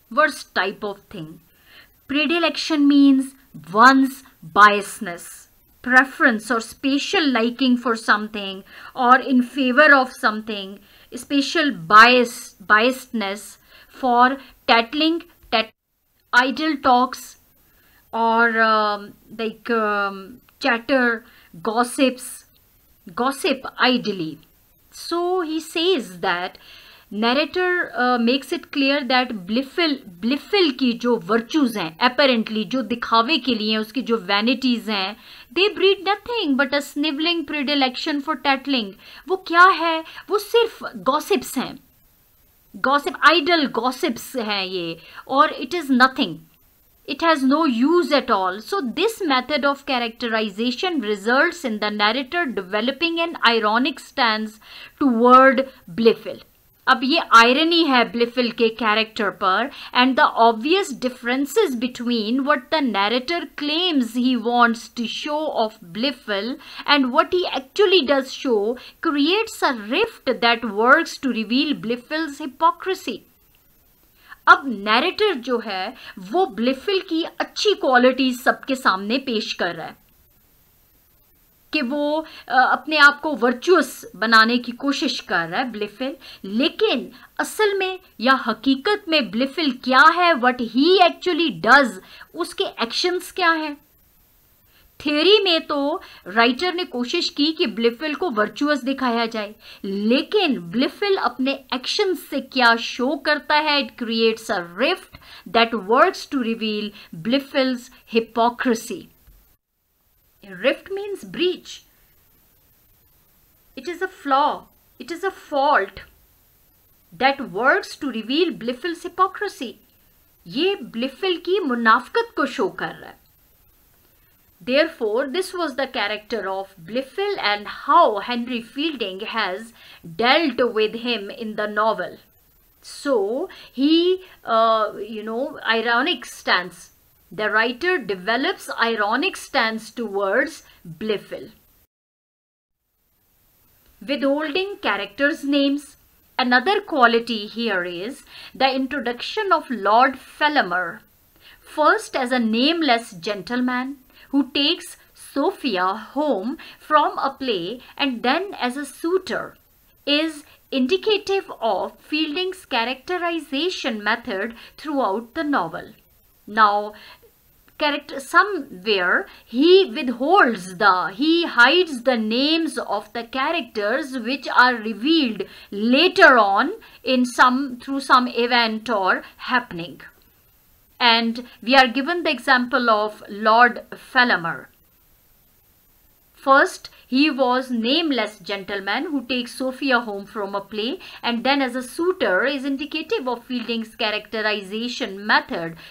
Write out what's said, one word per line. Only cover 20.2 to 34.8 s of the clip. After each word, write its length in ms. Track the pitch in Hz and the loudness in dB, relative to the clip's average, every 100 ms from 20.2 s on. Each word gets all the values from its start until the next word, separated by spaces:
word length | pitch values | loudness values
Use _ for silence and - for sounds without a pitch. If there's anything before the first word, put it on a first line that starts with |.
| 190 - _ _ | -14 -20 _ _
chatter, 640 | 269 233 233 269 240 226 - - _ 170 | -2 -2 0 0 2 -2 -8 -20 _ -10
gossips, 840 | 196 220 240 - 262 247 - - - _ _ _ _ _ - 175 | -4 0 0 2 0 0 -8 -18 -20 _ _ _ _ _ -12 -4
gossip 500 | 247 269 370 269 - - | -4 -2 -2 -2 -6 -2
idly. 580 | 247 247 214 196 160 143 _ _ _ _ _ | 0 0 -2 -6 -8 -10 _ _ _ _ _
So 500 | - - 339 349 370 | -20 -8 -4 -2 -2
he 180 | 320 320 | -4 -6
says 600 | 311 349 339 349 185 180 | -6 -2 0 0 -4 -6
that 360 | 190 175 180 - - - - - _ | -4 -2 -4 -12 -20 -20 -20 -20 _
narrator, 800 | 202 233 254 311 359 370 359 330 - | -2 0 0 0 0 0 0 -2 -2
uh, 220 | 247 247 | 0 2
makes 340 | 233 269 269 | 2 0 -2
it 200 | 349 - | -8 -6
clear 300 | 294 269 285 | -2 0 0
that 260 | 247 254 254 220 175 | 0 0 0 -6 -4
Blifil, 500 | 220 269 - 330 277 - 170 | -4 -2 -2 -2 -2 -8 -6
Blifil 520 | 220 277 - 415 339 | -2 -2 0 2 2
की 220 | - 254 | 2 0
जो 280 | 233 240 226 170 | 0 0 0 2
virtues 520 | 226 233 320 254 208 | 0 0 0 0 0
हैं, 200 | 160 160 | -6 0
apparently 680 | 247 247 285 240 214 214 202 | 0 4 2 2 0 -4 -4
जो 160 | 262 | -4
दिखावे 560 | 208 240 - 226 233 311 | -4 -6 0 2 2 0
के 180 | 254 220 | 0 -2
लिए 160 | 214 | 0
हैं, 60 | 220 | -2
उसकी 240 | 220 269 | -4 -6
जो 260 | 233 226 180 | -2 -2 0
vanities 560 | 202 226 269 262 233 | 0 2 2 0 0